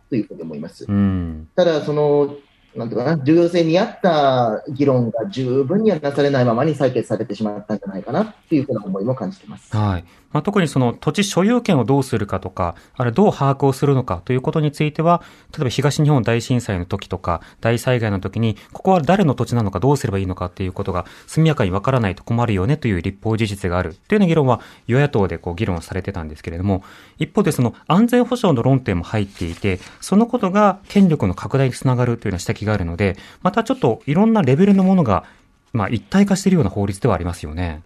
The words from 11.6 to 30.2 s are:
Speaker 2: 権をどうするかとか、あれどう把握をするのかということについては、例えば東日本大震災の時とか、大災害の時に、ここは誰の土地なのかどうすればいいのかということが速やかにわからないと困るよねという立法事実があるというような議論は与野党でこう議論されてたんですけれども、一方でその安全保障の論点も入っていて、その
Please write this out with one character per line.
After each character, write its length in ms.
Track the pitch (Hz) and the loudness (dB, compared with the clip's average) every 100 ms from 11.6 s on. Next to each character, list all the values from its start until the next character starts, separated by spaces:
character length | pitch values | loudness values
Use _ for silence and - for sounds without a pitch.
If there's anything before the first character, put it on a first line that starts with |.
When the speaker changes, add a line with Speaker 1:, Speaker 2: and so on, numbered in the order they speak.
Speaker 2:
権 160 | 240 156 | 2 2
を 80 | 107 | 4
ど 120 | 139 | 2
う 20 | |
す 160 | 131 113 | 2 -2
る 80 | 101 | -2
か 140 | 95 | -4
と 100 | 92 | -6
か、 240 | - 87 - - | -6 -6 -6 -18
あ 100 | - 123 | -4 -2
れ 60 | |
ど 180 | 113 202 | 2 2
う 20 | |
把 220 | - 139 | 2 0
握 120 | 135 139 | 2 0
を 60 | |
す 140 | 135 143 | 2 2
る 80 | |
の 100 | 135 | 2
か 160 | 127 87 | 0 -6
と 120 | - | -2
い 20 | 127 | -2
う 60 | |
こ 100 | 131 | -2
と 80 | 160 | -2
に 100 | 151 | -2
つ 140 | 147 | -2
い 80 | 151 | -4
て 80 | 147 | 0
は、 220 | 165 170 - - _ - | 2 2 -2 -20 _ -6
例 60 | |
え 20 | |
ば 60 | 131 | -4
東 320 | - 143 143 | 0 0 2
日 80 | 151 | 2
本 120 | 147 | 4
大 200 | 110 117 | 2 -2
震 180 | - 123 | 0 -2
災 180 | 113 95 | -2 -4
の 60 | |
時 240 | 87 98 - | -4 -6 -6
と 80 | 92 | -8
か、 240 | - 82 - - | -4 -6 -8 -6
大 160 | 117 117 | -2 0
災 220 | - 127 | 0 0
害 100 | 110 | 0
の 100 | 98 | -2
時 180 | 98 107 | -4 -2
に、 200 | 113 104 - | -2 -2 -10
こ 100 | - | -6
こ 80 | - | 2
は 100 | 190 | 2
誰 240 | 135 196 | 4 2
の 100 | 175 | 4
土 120 | 120 117 | 2 0
地 80 | |
な 80 | 120 | 0
の 80 | 104 | -2
か 100 | 92 | 0
ど 120 | 131 | 2
う 40 | 143 | 2
す 100 | 107 | 0
れ 40 | |
ば 80 | 98 | -2
い 60 | |
い 20 | 95 | -4
の 80 | |
か 160 | 90 90 | -4 -8
と 120 | - | -6
い 40 | 95 | -8
う 60 | |
こ 120 | - | -6
と 80 | 98 | -6
が 140 | 90 - - - | -6 -8 -14 -8
速 200 | - 160 | 0 2
や 80 | |
か 100 | 151 | 2
に 60 | 104 | 0
わ 100 | 92 | 0
か 120 | 101 | 0
ら 80 | 127 | 0
な 100 | 107 | 0
い 40 | |
と 80 | 90 | -4
困 220 | - 117 | -4 -2
る 80 | 117 | 0
よ 140 | 101 113 | 0 0
ね 100 | 151 | 0
と 100 | 120 | 0
い 60 | |
う 80 | 92 | -2
立 160 | 95 95 | -2 -4
法 160 | 110 110 | -2 0
事 80 | 110 | -2
実 240 | 98 92 | -2 -2
が 80 | 87 | -2
あ 40 | |
る 120 | 87 - _ | -4 -8 _
と 60 | |
い 40 | 214 | 2
う 0 | |
よ 0 | |
う 20 | |
な 60 | 190 | 4
議 80 | |
論 120 | 165 135 | 4 2
は 140 | 110 - - - | 0 -2 -20 -2
与 120 | 120 | 0
野 80 | 143 | 2
党 180 | 117 95 | 2 0
で 120 | 85 | -2
こ 140 | - | -8
う 20 | |
議 100 | 85 | -4
論 160 | 110 87 | -4 -4
さ 140 | - | -6
れ 80 | - | -8
て 100 | 101 | -6
た 100 | 95 | -8
ん 60 | 78 | -10
で 80 | 76 | -12
す 60 | |
け 80 | - | -12
れ 80 | 85 | -4
ど 60 | |
も、 180 | 98 92 - - - _ | -2 -2 -4 -20 -20 _
一 140 | 156 | -8
方 100 | - | -2
で 80 | 202 | -2
そ 120 | 143 | 0
の 100 | 120 - - | -2 -4 -2
安 220 | 180 233 | 2 4
全 160 | 247 240 | 2 0
保 100 | 247 | 0
障 180 | 208 | 0
の 80 | 135 | 0
論 180 | 117 135 | 2 0
点 180 | 131 90 | 0 -4
も 60 | |
入 180 | 85 110 | -4 -4
っ 40 | 98 | -4
て 220 | - 85 | -6 -10
い 60 | |
て、 240 | 82 104 92 - - | -6 -4 -4 -8 -18
そ 140 | - | 0
の 100 | 190 | 2